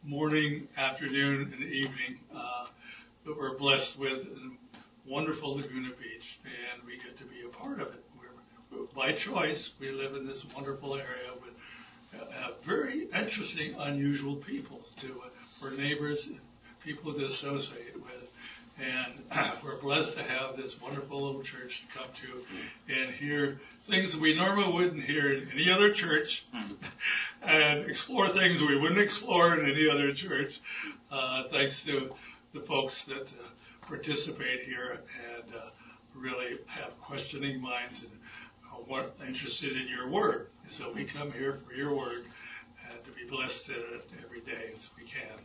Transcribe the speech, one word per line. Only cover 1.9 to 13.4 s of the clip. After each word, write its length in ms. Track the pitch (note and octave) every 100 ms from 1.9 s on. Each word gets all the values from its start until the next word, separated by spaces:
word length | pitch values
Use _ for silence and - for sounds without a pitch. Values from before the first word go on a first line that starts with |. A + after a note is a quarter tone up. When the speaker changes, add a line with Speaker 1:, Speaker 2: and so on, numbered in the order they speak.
| - C3 B2 -
Speaker 1:
uh, 320 | - A#2+ B2 A#2+ - - - - -
that 120 | D#3 D3
we're 180 | C3+ C3
blessed 420 | C#3 C3+ C3 -
with, 260 | C3+ C3 G2
and 300 | - B2+ B2 - - - - C3
wonderful 500 | C#3 D#3+ C#3 A#2 C#3
Laguna 340 | C#3+ B2+ B2+ B2
Beach, 380 | F3 - - -
and 420 | C3+ B2 A#2+ B2 A#2+
we 100 | B2
get 200 | A#2+ A#2+
to 60 |
be 180 | - B2
a 40 | A#2+
part 320 | - C#4 C4
of 80 | -
it. 160 | - - - - B2 - - -
We're, 120 | C3 A#2+
by 180 | C3 C#3
choice, 580 | D#3 - F#3 D#3 D3 - -
we 100 | C3+
live 220 | C3+ C3+
in 120 | C3+ C3+
this 180 | C3+ -
wonderful 400 | C#3 C#3 C3+ C#3
area 360 | C#3 C3+ - - -
with, 760 | - - - - - - - G#3+
uh, 300 | - - - -
very 420 | D#3 G#3+ C4+ C#4+ -
interesting, 600 | F#3+ G#3+ G#3+